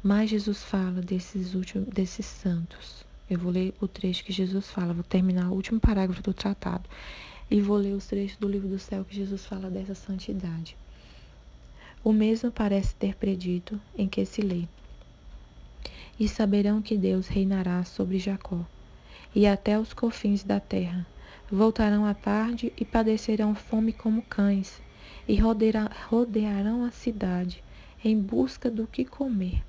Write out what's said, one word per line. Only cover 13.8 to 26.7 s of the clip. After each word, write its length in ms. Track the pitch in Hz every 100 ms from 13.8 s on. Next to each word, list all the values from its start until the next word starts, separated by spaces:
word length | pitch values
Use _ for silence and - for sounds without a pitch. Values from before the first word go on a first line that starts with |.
| - -
em 100 | 196
que 180 | - 196
se 160 | -
lê: 220 | 202 175 170 - - - - - - - - - - - - - - -
"E 120 | 214
saberão 520 | - 208 202 202 214
que 160 | 208 214
Deus 300 | 190 185 185
reinará 560 | 196 190 190 185 180
sobre 340 | 180 - 185 190
Jacó, 480 | 185 190 - 175 170 - - - - - - 208
e 100 | 202
até 320 | 196 - 208
os 140 | 226
confins 500 | - 233 - 208 202
da 200 | 196 202
terra. 440 | - 190 180 180 170 - - - -
Voltarão 540 | 190 220 220 208 208 208
à 80 |
tarde 580 | 202 - 208 220 233 233 -
e 80 | 220
padecerão 680 | 226 220 220 - 214 214
fome 380 | 208 - 220 226
como 300 | - 220 220
cães, 600 | - - 202 196 185 - - - - - -
e 80 | 202
rodeará-, 560 | 220 214 220 214 214 - -
rodearão 760 | 226 240 214 214 202 208